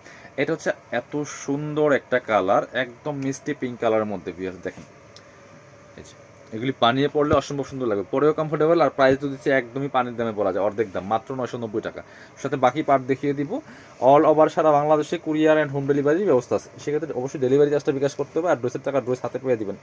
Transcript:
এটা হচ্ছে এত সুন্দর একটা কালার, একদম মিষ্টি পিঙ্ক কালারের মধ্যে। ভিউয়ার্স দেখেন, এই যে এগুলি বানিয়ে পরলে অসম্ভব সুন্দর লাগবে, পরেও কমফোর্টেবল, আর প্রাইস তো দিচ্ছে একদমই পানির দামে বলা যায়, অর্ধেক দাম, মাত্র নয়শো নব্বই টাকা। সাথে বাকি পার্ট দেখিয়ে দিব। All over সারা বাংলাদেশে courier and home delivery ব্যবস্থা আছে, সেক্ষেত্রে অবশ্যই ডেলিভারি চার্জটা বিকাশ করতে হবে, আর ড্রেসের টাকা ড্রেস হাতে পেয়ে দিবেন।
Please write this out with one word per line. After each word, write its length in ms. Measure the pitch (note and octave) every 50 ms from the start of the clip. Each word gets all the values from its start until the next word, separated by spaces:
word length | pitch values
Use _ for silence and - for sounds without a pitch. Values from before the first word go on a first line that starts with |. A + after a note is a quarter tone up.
| - - - - - - - -
এটা 100 | C#3 C#3+ E3
হচ্ছে 160 | D3+ - - - - - - - A#2
এত 140 | A#2+ - - D3 D3+ C#3 - - -
সুন্দর 440 | - C#3 C#3+ D3+ D3+ D3 D3+ D3+ D3+ C#3 A#2+
একটা 180 | - - - B2+ - -
কালার, 340 | A2 G2+ F#2 F#2 G#2 C#3 D3+ - - B2 C3
একদম 300 | A#2+ A#2+ - - D3+ D3 C#3 C3+
মিষ্টি 260 | C3+ C3+ - - - D3 C#3
পিঙ্ক 160 | - B2+ B2 A2+ -
কালারের 240 | A#2 A2 A2 G#2+ G#2+ G#2
মধ্যে। 160 | F#2 E2 F#2+ F2 E2+
ভিউয়ার্স 220 | F#2 F#2 F2+ F#2 F2
দেখেন, 180 | F#2 - - D#2+ - - - - - - - - - - - - - - - - - - - - - - -
এই 40 | D#2 -
যে 60 | - - - - - - - - -
এগুলি 180 | A2 A2+ C3+ C3 - -
বানিয়ে 260 | A#2 A#2+ C3+ C#3 C#3+ -
পরলে 180 | D3+ D3 D3 D#3 C#3+
অসম্ভব 240 | C3 - D3 C#3 C3+ -
সুন্দর 160 | C#3 C3+ B2+ A#2+
লাগবে, 140 | G#2+ G2+ G2 - -
পরেও 200 | C3+ C#3 D3+ D#3 -
কমফোর্টেবল, 380 | D#3 D#3 D3+ D#3 D3+ D#3 E3+ E3+ D#3
আর 60 | C#3 - -
প্রাইস 180 | C#3 C3 C3+ C3+
তো 60 | C#3 C#3+
দিচ্ছে 180 | C3+ C3+ - D#3 C#3 C3+
একদমই 300 | A#2+ A#2 A#2 C3+ C#3 C#3+ -
পানির 200 | C3 B2 B2 A#2+ A2+
দামে 140 | A#2 A#2 G#2+ G2+
বলা 120 | G#2 G2 F#2
যায়, 100 | G2 F#2 G#2+
অর্ধেক 200 | G2+ G2+ A2+ G2+ F2
দাম, 80 | F#2+ F2+ G2 A2
মাত্র 160 | A2+ - - C3+ C3
নয়শো 180 | B2 A#2 - B2 A#2
নব্বই 200 | A2+ G#2 A2+ - F2+
টাকা। 140 | - D#2 - - - - - - - -
সাথে 160 | - C#3 C#3 C#3 B2+
বাকি 160 | B2+ - D#3 D3+ -
পার্ট 140 | C#3+ C#3 C3 B2
দেখিয়ে 220 | C3+ C3 - C#3+ C#3+ C#3
দিব। 120 | C#3+ C#3 G3 C#4+ - - - - - - - - - B2+
All 120 | C#3 D3 D#3+ D3+
over 160 | D#3 D3 D#3 D#3 -
সারা 160 | - E3 D#3 D3+ C#3+
বাংলাদেশে 380 | D3 D3+ D#3 D3+ D3+ - - E3+ -
courier 300 | F3 D#3 D3+ D#3 D#3 D#3 D#3
and 100 | D3+ C#3+ C3+
home 140 | C#3+ C#3 C3+
delivery 320 | C#3+ C#3+ C#3 C#3+ D3+ E3+ G#3+ G3
ব্যবস্থা 220 | D3 B2+ B2 - A2+ G2+
আছে, 100 | - - - - -
সেক্ষেত্রে 300 | - C#3+ D3+ D#3+ D#3 B2+ A#2+
অবশ্যই 200 | B2 C3+ - D#3+ B2+
ডেলিভারি 240 | B2 C3 C#3+ D3 D3 D3
চার্জটা 200 | C#3+ - - C#3+ C3+
বিকাশ 160 | C3 C#3 - -
করতে 160 | C#3+ C#3 - D#3+
হবে, 120 | E3 F3+ D#3
আর 40 | C3
ড্রেসের 220 | A#2 B2 - C#3+ C3+ C#3+
টাকা 120 | C3+ C#3 A#2
ড্রেস 140 | A#2 B2+ B2 -
হাতে 120 | A#2+ - C3+ B2+
পেয়ে 140 | C3 B2+ A2
দিবেন। 140 | G#2+ F#2+ G2 G2